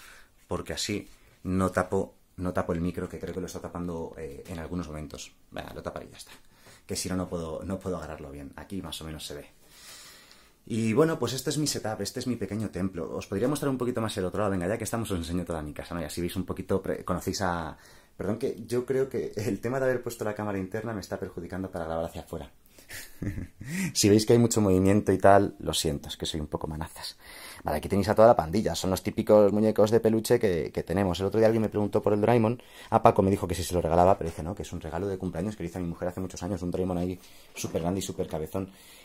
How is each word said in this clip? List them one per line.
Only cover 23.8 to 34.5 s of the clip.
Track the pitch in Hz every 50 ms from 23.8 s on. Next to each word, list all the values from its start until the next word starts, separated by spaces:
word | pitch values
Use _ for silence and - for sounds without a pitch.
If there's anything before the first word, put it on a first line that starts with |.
| 190 156
Si | - - - 101
veis | 104 110 110
que | -
hay | 120 120
mucho | 117 117 - 110
movimiento | 107 95 92 92 95 95 101 104 101 -
y | 95 92
tal, | - 98 98 98 101 - - -
lo | - 78 78
siento, | - - 80 73 69 - -
es | -
que | - 87
soy | - - 78
un | 76 -
poco | - - -
manazas. | 76 78 78 82 - - - - - - - - - - - - - - -
Vale, | - - - -
aquí | - -
tenéis | 95 101 95 107
a | 104
toda | 110 110 117
la | 120
pandilla, | - 80 78 85 110 101 80 85
son | - - 92
los | 92 -
típicos | - 104 - - 104 - 107 107 104 98
muñecos | 101 107 110 110 104 - 104 107
de | 110 110
peluche | - 110 110 110 107 - 123 117
que, | 113 98 87 78 71 -
que | - -
tenemos. | - - 85 98 101 90 85 85
El | 95
otro | 98 98 110
día | 110
alguien | 110 113 113
me | 107 104
preguntó | - 104 104 98 - 107
por | - 104 104
el | 104
Doraemon, | 104 113 120 117 110 110 123 - - - - - - -
a | 113 113
Paco | - 113 107 -
me | 95 98
dijo | 101 - 101
que | 87 87
si | 87
se | 85 - 87
lo | 87
regalaba, | 82 78 80 87 87 92 98 -
pero | - 82
dije, | - -
"No, | 76 87